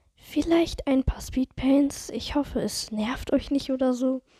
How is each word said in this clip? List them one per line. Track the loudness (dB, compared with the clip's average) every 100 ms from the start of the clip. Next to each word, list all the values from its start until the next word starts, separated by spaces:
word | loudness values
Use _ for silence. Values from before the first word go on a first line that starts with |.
| _ _
vielleicht | -6 -2 2 2 2 -2 0
ein | 2
paar | 2 -2
Speedpaints. | -4 -2 -2 0 4 4 4 -2 -10
Ich | -8 -2 -2
hoffe, | -2 -2
es | -4 -4 -6
nervt | -4 -4 -4 0
euch | 0 2
nicht | -2 0
oder | 0 2
so. | 2 0 -2 _ _